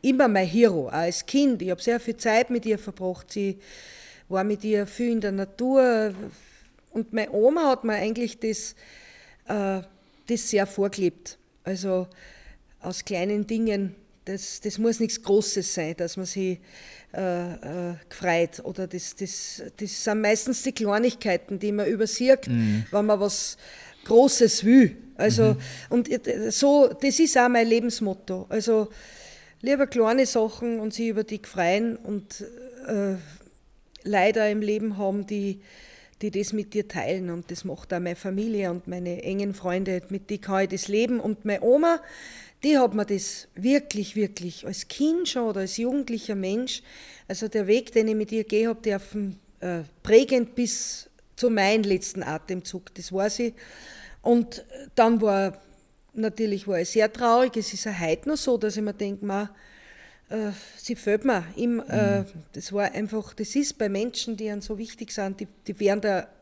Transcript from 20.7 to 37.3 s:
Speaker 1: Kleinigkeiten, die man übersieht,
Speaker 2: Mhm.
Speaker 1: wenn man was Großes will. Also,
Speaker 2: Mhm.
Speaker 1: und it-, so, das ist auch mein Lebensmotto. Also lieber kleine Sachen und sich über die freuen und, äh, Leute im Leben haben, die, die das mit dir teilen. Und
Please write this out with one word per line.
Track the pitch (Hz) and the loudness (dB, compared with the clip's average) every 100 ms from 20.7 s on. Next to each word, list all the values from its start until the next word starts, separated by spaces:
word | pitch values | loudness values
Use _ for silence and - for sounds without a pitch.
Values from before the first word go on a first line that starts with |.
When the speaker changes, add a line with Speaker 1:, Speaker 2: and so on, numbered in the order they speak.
Speaker 1:
Kleinigkeiten, | 262 214 208 240 233 220 175 - 196 | -2 0 2 2 0 -2 -2 -2 -6
die | 208 | -2
man | 208 196 | 0 0
übersieht, | 208 220 - 247 262 185 | 0 -2 0 4 4 4
Speaker 2:
Mhm. | 120 110 104 110 | 0 2 0 0
Speaker 1:
wenn | 202 208 | 0 2
man | 208 | 2
was | 202 - - - - - - - - | 2 -2 -6 -10 -18 -20 -20 -20 6
Großes | 226 269 - 233 - | 8 8 8 4 4
will. | 196 262 214 - - - | 8 10 10 4 -18 0
Also, | 208 110 220 | 2 6 4
Speaker 2:
Mhm. | 214 - - - | 4 -4 -16 -2
Speaker 1:
und | 240 240 | 0 0
it-, | 247 - 233 220 | -4 -2 -2 -2
so, | 208 277 285 269 | 2 6 8 6
das | - 277 - | 4 0 4
ist | 320 262 | 4 6
auch | 247 | 4
mein | 240 233 | 4 4
Lebensmotto. | 226 233 226 208 190 - 185 190 | 2 2 -4 -4 -4 -8 -10 -4
Also | 220 214 220 214 - - - - - - _ | -4 2 2 0 -8 -20 -20 -20 -20 -20 _
lieber | 233 277 269 | 0 2 2
kleine | 247 220 247 262 | 2 2 4 2
Sachen | 240 220 - 240 226 | 2 0 -2 -6 -4
und | 220 | -6
sich | 208 226 | -4 -2
über | 214 | -2
die | 220 214 | -4 -8
freuen | - 190 170 196 233 226 | -10 -2 2 2 0 -4
und, | - 208 - - 208 240 254 240 269 | -6 -8 -8 -16 -16 -16 -18 -16 -6
äh, | 214 196 190 151 147 - _ _ _ _ - - | -2 -2 -4 -8 -20 -20 _ _ _ _ -14 -2
Leute | 208 190 220 | 2 4 4
im | 214 208 | 0 0
Leben | 208 214 220 196 | -2 -2 -2 -2
haben, | 196 202 196 | -2 -2 -4
die, | 208 202 196 - - - - - _ | -4 -4 -6 -12 -20 -20 -20 -20 _
die | 208 | -6
das | 190 202 | -4 -2
mit | 214 208 | -4 -4
dir | 208 208 | -6 -4
teilen. | 180 120 185 | -6 -4 -4
Und | 180 | -4